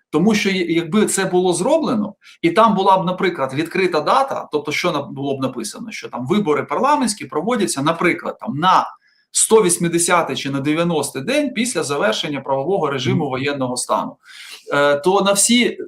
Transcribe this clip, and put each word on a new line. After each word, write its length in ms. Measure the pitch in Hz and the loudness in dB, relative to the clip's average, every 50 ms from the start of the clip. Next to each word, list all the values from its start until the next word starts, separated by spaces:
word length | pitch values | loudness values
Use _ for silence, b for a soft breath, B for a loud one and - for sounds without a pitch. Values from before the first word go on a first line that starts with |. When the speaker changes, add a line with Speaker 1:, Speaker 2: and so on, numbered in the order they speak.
| _ _ | _ _
Speaker 1:
Тому 260 | - 151 175 220 220 | 0 2 4 4 4
що 140 | - - 202 | 4 2 0
я-, 160 | 190 190 180 | 0 0 0
якби 400 | - 165 165 165 156 165 214 202 | 2 2 2 2 2 2 2 2
це 200 | - - 196 190 | 2 2 -2 -2
було 280 | 185 180 180 185 185 170 | 2 2 2 2 2 0
зроблено, 600 | 147 185 262 311 320 302 175 131 107 - - - B B B B B | 0 2 2 2 2 2 0 0 -2 -2 -4 -6 B B B B B
і 80 | - 165 | -2 2
там 240 | 170 214 226 226 196 | 4 6 4 6 4
була 220 | 196 190 196 190 185 | 4 4 4 4 4
б, 80 | 165 | 2
наприклад, 480 | 180 180 - 196 185 170 135 135 131 127 | -2 -2 0 -2 -2 0 -2 -4 -4 -2
відкрита 480 | 143 165 160 - 180 190 175 170 151 | -4 -4 -2 -2 -2 0 0 0 0
дата, 460 | 147 165 220 262 269 269 - - - - | 0 2 2 2 0 0 -4 -8 -8 -4
тобто 200 | - 147 143 151 | -6 -4 -4 -4
що 200 | 147 - - 180 | -6 -2 -2 -2
на-, 100 | 160 143 | -2 -2
було 360 | 135 - 143 131 139 143 135 131 | -6 -6 -8 -8 -4 -4 -4 -2
б 40 | |
написано, 500 | 131 127 127 120 107 - - - - 110 | -4 -4 -4 -6 -10 -10 -10 -12 -14 -12
що 180 | - - - - | -12 -14 -14 -10
там 160 | - 123 127 127 | -10 -8 -2 0
вибори 360 | 190 214 156 151 147 135 123 | 0 0 2 2 0 0 0
парламентські 640 | - 147 175 226 277 294 285 262 - - - 147 | -2 -2 0 2 2 2 2 2 -2 -2 -6 -10
проводяться, 560 | - - 151 165 220 247 226 190 - - 139 | -6 -6 -4 -2 -2 0 0 0 -2 -2 -2
наприклад, 560 | 139 160 165 - - 170 - - - - - - | -2 -2 -2 0 0 0 0 -2 -6 -10 -10 -8
там 180 | - 110 131 143 | -10 -8 -6 0
на 280 | 165 185 180 147 - - - b b b b b b b | 2 4 4 4 2 0 -8 b b b b b b b
сто 320 | b - - - 220 220 208 | b -2 0 4 4 4 6
вісімдесятий 720 | 175 170 - 175 170 160 170 170 - 180 170 160 - 131 | 4 2 0 -2 0 0 0 0 2 2 2 2 0 -4
чи 140 | 127 - 139 | -6 -6 -4
на 100 | 139 139 | -4 -2
дев'яностий 640 | 135 151 151 160 170 175 170 147 135 - - 135 | -2 0 0 0 0 0 0 -2 -2 -4 -6 -8
день 280 | 135 185 269 302 294 269 - | -4 -2 0 0 0 -2 -2
після 300 | 208 247 247 - 170 151 | -4 -4 -2 -2 -4 -2
завершення 580 | - 143 143 190 214 - - - 160 147 135 | -2 -2 0 0 0 0 -2 -4 -6 -6 -6
правового 480 | - - 135 135 135 160 196 190 156 143 | -4 -4 -2 -2 0 0 0 0 0 -2
режиму 340 | 139 131 127 127 127 - - | -2 -2 -2 0 0 0 0
Speaker 2:
Мгм. 60 | 127 | -2
Speaker 1:
воєнного 460 | 127 127 139 143 143 135 131 123 127 117 | -4 -2 -2 -4 -2 -2 -4 -4 -4 -6
стану, 400 | - - - - - - - B B B B B B B B B B - 143 | -4 -2 -2 -2 -2 -6 -10 B B B B B B B B B B -4 0
е, 220 | 143 143 143 143 | 2 4 4 2
то 260 | 143 - 180 190 202 | 2 2 2 2 4
на 100 | 196 202 | 4 4
всі 460 | 202 202 - - 233 247 233 - - - - | 2 2 4 4 4 4 4 2 0 -4 -6